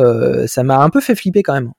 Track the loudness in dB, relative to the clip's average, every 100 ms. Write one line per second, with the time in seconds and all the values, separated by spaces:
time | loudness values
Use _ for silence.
0 | 4 2 0 0 -2 -2 0 2 2 0
1 | -2 -2 -2 -2 -2 -4 -6